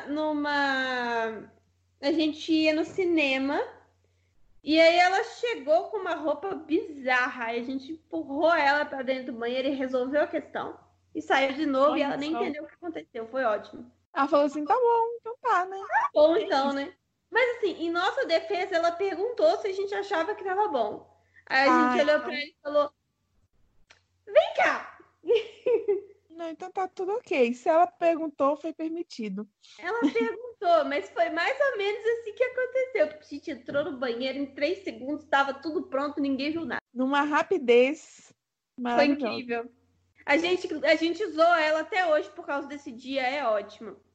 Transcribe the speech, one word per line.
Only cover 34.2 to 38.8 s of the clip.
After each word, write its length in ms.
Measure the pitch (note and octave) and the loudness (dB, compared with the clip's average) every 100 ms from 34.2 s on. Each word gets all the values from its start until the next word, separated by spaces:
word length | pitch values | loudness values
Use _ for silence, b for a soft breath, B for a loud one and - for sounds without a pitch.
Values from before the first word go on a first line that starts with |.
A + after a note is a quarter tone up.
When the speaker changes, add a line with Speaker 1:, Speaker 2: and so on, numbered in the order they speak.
| C4 C4 | -4 -6
Speaker 1:
em 80 | C#4 | -8
três 380 | - D4 F#4+ | -4 -4 -4
segundos, 420 | - A3+ B3+ D4 - | -8 -10 -8 -8 -2
tava 280 | C#4 C#4 C4 | 0 0 -4
tudo 280 | E4 D4+ C#4 | -6 -6 -4
pronto, 340 | C4 C#4+ C#4+ | -4 -4 -2
ninguém 300 | C#4 C4 C#4+ | -2 -2 -2
viu 120 | D#4+ | -4
nada. 180 | D4+ - - | -6 -8 -8
Speaker 2:
Numa 280 | A#3+ C4 C#4+ | -4 0 2
rapidez 1080 | D4 D4+ E4 F#4+ B3 A#3+ B3+ D#4 - - - _ _ _ _ | 2 0 0 0 6 6 6 2 -10 -20 -20 _ _ _ _
Speaker 1:
Foi 80 | - | -10